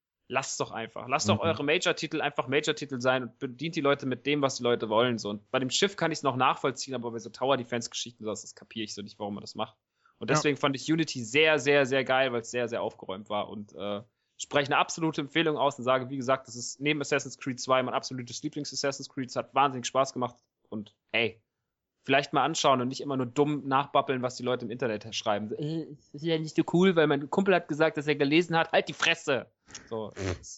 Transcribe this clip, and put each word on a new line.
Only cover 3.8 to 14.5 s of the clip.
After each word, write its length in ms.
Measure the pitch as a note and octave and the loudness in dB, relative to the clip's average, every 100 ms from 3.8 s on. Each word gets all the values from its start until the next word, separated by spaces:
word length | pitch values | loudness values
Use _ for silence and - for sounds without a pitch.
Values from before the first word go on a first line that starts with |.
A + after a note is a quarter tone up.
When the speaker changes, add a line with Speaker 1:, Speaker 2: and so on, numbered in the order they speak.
Speaker 1:
Leute 240 | C#3 C#3 C3+ | 2 2 0
mit 200 | B2 - | -4 0
dem, 160 | D3 | 2
was 140 | C3+ - | 2 0
die 60 | |
Leute 260 | A#2+ A#2+ A2+ | 0 2 2
wollen, 280 | G#2+ B2 A2+ | 4 4 2
so. 100 | G#2 | -4
Und 220 | G#2+ - | -8 -4
bei 80 | C3 | -2
dem 100 | C3 | 0
Schiff 280 | - G3 - | 2 0 2
kann 140 | E3 | -2
ich's 100 | D#3 | 0
noch 140 | C#3 B2+ | -2 2
nachvollziehen, 580 | C3 E3 D3 - - B2+ | 2 2 -2 -4 -6 -6
aber 160 | A#2 | -6
bei 80 | A2+ | -8
so 100 | A2 | -10
Tower-Defense-Geschichten, 960 | - C3 C3+ A#2 A#2+ A#2 - - - G#2+ | -2 2 2 0 -4 -4 -8 -10 -8 -8
das, 160 | G2+ | -6
das 120 | - - | -10 -18
kapier 300 | - - G#2+ | -14 -8 -8
ich 80 | - | -8
so 60 | |
nicht, 180 | G2+ - | -14 -10
warum 160 | G#2 G#2 | -8 -8
man 60 | |
das 140 | A#2 G#2 | -10 -8
macht. 220 | A2 _ _ _ _ _ | -8 _ _ _ _ _
Und 100 | A2+ | 0
Speaker 3:
Ja. 60 | C#3+ | 0
Speaker 1:
deswegen 180 | D3+ C3+ | 2 0
fand 180 | D3 C3+ | 0 -2
ich 140 | - | -2
Unity 320 | D#3+ D#3 C3 A2 | 0 -2 -4 0
sehr, 340 | C3+ D#3 D#3 | 4 6 4
sehr, 260 | C3 C#3+ C3+ | 4 4 4
sehr 200 | C3+ C3 | 2 2
geil, 260 | C3 C3+ | 2 2
weil's 180 | A#2+ A2+ | 0 -4
sehr, 180 | A#2+ A#2+ | -4 -2
sehr 120 | A2+ | -2
aufgeräumt 480 | G#2 - - F#2+ - | -4 -6 -10 -10 -6
war 200 | G#2 - | -4 -4
und, 240 | G#2+ G#2 C#2 | -8 -14 -10
äh, 260 | G2+ G2+ A2+ _ _ - | -6 -6 -8 _ _ -14
spreche 300 | - | -2